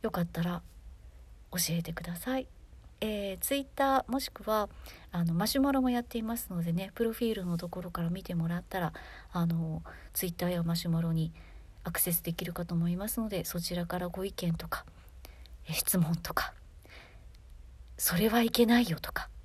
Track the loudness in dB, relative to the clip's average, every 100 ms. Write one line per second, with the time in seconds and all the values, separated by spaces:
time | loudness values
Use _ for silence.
0 | -2 0 0 0 0 0 -6 -16 -16 -16
1 | -18 -18 -20 -20 -6 0 2 2 0 -6
2 | -6 -6 -2 -2 -2 -12 -20 -20 -20 -4
3 | -2 0 -2 -2 0 0 0 2 6 6
4 | 4 -2 -2 -6 2 2 2 -6 -16 -16
5 | -6 0 2 4 4 4 4 6 4 2
6 | 0 -4 -2 -4 -2 -2 2 0 0 0
7 | 0 2 0 0 0 -2 -2 -6 -6 -2
8 | -2 -2 -2 0 2 0 -2 -2 -2 -4
9 | -14 -16 -6 0 2 2 0 -4 -8 -16
10 | -8 -2 -2 0 0 2 2 2 2 2
11 | 4 2 0 -2 -16 -18 -18 -10 -6 0
12 | 0 0 -2 -2 -4 -4 0 2 2 2
13 | 0 0 0 -2 -2 -2 -2 -2 0 -2
14 | -2 -2 -4 0 0 0 -2 -6 -8 -20
15 | -20 -18 -18 -18 -18 -16 -6 -2 2 4
16 | 4 2 0 -2 -2 -8 -20 -20 -18 -18
17 | -18 -18 -20 -20 -20 -18 -18 -18 -18 -2
18 | 0 4 6 6 4 4 6 6 6 0
19 | -4 -6 -8 -12